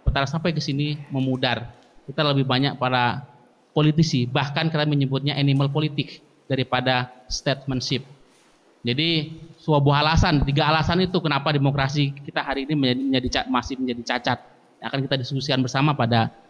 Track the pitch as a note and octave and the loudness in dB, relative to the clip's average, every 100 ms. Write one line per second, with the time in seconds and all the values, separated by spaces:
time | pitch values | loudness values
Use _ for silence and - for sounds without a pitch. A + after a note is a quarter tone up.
0 | - C#3 C#3 E3 F3 D#3 - C#3 D3 D3 | 0 0 -2 -2 -2 -2 -2 -2 -2 -4
1 | - C3+ C3 B2+ C3 A2+ A#2 - - - | -6 -4 -2 0 0 -2 -6 -16 -20 -20
2 | - C#3 D3+ C#3 C3+ B2+ C#3 F#2+ B2+ B2+ | -10 -2 0 2 2 2 0 -2 -2 2
3 | A#2+ B2 - - _ _ _ - D3+ D3+ | 0 -2 -10 -20 _ _ _ 2 2 4
4 | D#3+ C3 A#2+ D3 C#3 D#3+ D#3+ D#3 D3+ C#3+ | 2 2 0 -2 -2 -2 -2 0 0 2
5 | C3 C3+ C#3 - C#3 C3+ C#3 D3 D3+ C#3+ | 0 0 -2 0 2 2 2 0 -2 -4
6 | - - _ _ _ C3 B2 B2+ B2+ B2+ | -8 -12 _ _ _ -4 0 0 0 0
7 | B2 - - - - C3+ - B2+ - C3 | -2 -10 -12 -6 -4 -4 -4 -4 -2 -4
8 | - - _ _ _ _ _ _ A#2 B2+ | -6 -20 _ _ _ _ _ _ -4 -2
9 | E3 D#3+ D3+ - - - - D3 C#3 C#3+ | 0 0 -4 -12 -18 -10 0 4 4 4
10 | D3+ E3 F#3+ D3 C3 C#3+ D3+ D#3+ D#3 F3 | 4 4 4 2 2 2 2 2 2 2
11 | F#3 F#3 D#3 C#3 D3 D3 C#3 C#3 C3+ C#3+ | 2 0 0 0 0 2 2 2 0 0
12 | C#3 C#3 - D3+ C#3 C3+ C3+ D3+ C3 B2 | 0 -2 -8 -6 -4 -4 -2 0 2 2
13 | C#3 C3 B2 C3 - B2+ - C3 B2+ A#2+ | 0 0 0 -2 -2 -2 -2 -6 -4 -4
14 | A#2 B2 C3+ A#2+ - _ _ _ A2+ C3+ | -4 -4 -2 -4 -6 _ _ _ -6 -4
15 | C3+ C3+ B2 C#3 C#3 C3 B2+ C3+ D3+ C#3+ | -2 -4 -4 -6 -2 -2 0 0 0 2
16 | A#2 A#2 A2 - _ | 2 2 2 -4 _